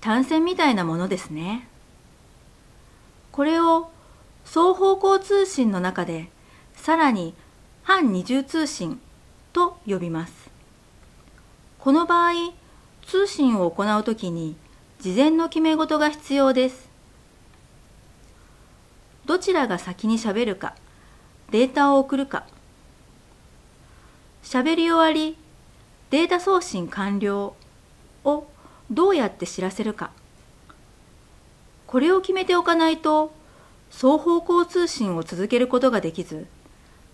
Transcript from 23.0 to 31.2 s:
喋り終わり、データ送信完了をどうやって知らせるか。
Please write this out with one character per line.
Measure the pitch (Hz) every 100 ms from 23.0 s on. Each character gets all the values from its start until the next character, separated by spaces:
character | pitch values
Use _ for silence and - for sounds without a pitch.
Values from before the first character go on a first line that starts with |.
| - - - - - - - - - - - - - -
喋 | - 254 285 330
り | 330
終 |
わ | 330 320
り、 | 311 311 320 - - - - - - -
デ | 285
ー | 339
タ | 359
送 | 392 370
信 | 339 202 170
完 | 208 196 202
了 | 202 202 202 - - - _ _ - -
を | 277 294 294 - - - -
ど | 220 381
う | 339
や | 208
っ |
て | - 180
知 | -
ら | 185
せ | 190
る | 214
か。 | 208 - - - - - - - - - - - -